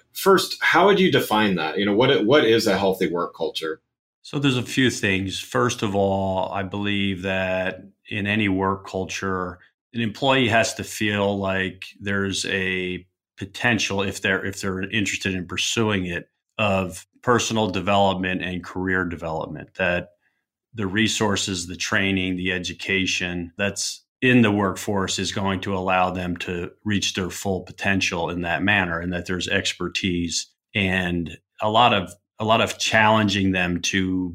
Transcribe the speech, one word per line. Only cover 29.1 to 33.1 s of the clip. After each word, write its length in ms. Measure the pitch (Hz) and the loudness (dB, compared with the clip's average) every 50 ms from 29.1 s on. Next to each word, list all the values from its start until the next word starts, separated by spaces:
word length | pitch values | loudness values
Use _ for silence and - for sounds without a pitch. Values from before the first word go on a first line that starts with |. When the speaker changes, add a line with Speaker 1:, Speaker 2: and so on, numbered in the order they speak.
| 90 | -4
Speaker 2:
that 100 | 87 - | -4 -4
there's 240 | - 92 87 - 87 | -4 -4 -4 -2 -2
expertise 1000 | 98 95 90 - - - 90 87 - - - 92 87 87 87 82 - - - - _ _ _ _ - | -2 -2 -2 -2 -4 -4 -6 -6 -4 -2 -2 0 0 0 -2 -2 -4 -6 -6 -8 _ _ _ _ -4
and 640 | 107 98 92 92 92 90 87 87 87 82 80 - - _ _ _ - | -2 0 0 0 0 0 0 -2 -2 -4 -6 -10 -14 _ _ _ -4
a 80 | 107 107 | -2 2
lot 240 | 107 113 120 117 110 | 4 6 6 6 4
of, 180 | 98 85 87 - - _ _ _ - | 2 -2 -4 -10 -20 _ _ _ -4
a 60 | 110 | 2
lot 160 | 107 113 113 | 2 4 4
of 160 | 107 - - | 4 0 -2
challenging 760 | - - - 110 110 107 107 | -4 -2 2 4 6 6 6